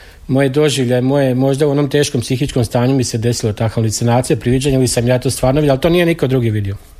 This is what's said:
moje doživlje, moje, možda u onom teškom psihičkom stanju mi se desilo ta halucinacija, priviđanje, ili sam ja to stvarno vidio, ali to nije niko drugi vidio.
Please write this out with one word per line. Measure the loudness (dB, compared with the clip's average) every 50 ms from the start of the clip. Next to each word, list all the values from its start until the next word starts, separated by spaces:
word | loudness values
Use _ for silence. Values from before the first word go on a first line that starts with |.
| -20 -20 -20 -16 -6 -2
moje | 0 0 2 2
doživlje, | 2 2 2 2 0 0 0 0 0 0
moje, | 0 0 2 2 2 0 0
možda | 2 0 0 2 2 0 2
u |
onom | 2 0 0 0
teškom | 0 0 0 0 -2 -4
psihičkom | -4 -2 -2 -2 -2 -2 -2 -2 -2
stanju | 0 0 0 0 2 0
mi | 0 0
se | -2 -2 -2
desilo | -2 -2 -2 -2 -2 -4 -2
ta | -2 -4 -4
halucinacija, | -2 -2 -2 -2 -2 -2 0 0 2 0 0 0 -2 -2
priviđanje, | 0 0 0 0 0 0 2
ili | 2 0 0
sam | 0 0 0 0
ja | 0 0
to | 0 -2
stvarno | -4 -2 0 0 2 2
vidio, | 2 2
ali | 2 2
to | 2 2
nije | 2 2 2
niko | 2 0 0 0 0
drugi | 0 0 0 0
vidio. | -2 -2 -4 -4 -6 -8 -12 -20 -20 -20